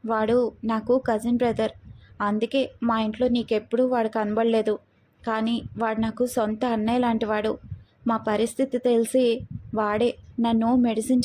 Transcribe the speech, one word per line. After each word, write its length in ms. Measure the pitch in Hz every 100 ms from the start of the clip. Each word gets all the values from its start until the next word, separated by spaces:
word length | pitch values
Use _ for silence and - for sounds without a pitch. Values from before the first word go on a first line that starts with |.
| 220
వాడు 460 | 226 214 240 233 -
నాకు 340 | 220 220 214 254
కజిన్ 400 | 262 220 233 240
బ్రదర్, 340 | 240 214 220 - - - - -
అందుకే 480 | 208 214 220 277 254 -
మా 160 | 233 220
ఇంట్లో 280 | 220 214 254
నీకెప్పుడూ 580 | 240 233 214 226 233 254
వాడు 220 | 247 220
కనబడలేదు. 720 | 220 208 214 233 226 220 208 _ _ _ _ -
కానీ 340 | 220 226 233 - -
వాడు 240 | 226 220
నాకు 240 | 220 220 247
సొంత 400 | 247 214 214 254
అన్నయ్య 340 | 226 214 247
లాంటివాడు. 580 | 240 226 220 214 214 - - - - _ -
మా 100 | 220
పరిస్థితి 600 | 220 208 233 - 269 247
తెలిసి 640 | 247 233 226 262 247 233 - - - 214
వాడే 400 | 208 214 233 - - -
నన్ను 360 | 233 226 226 254
మెడిసిన్ 460 | 240 220 226 254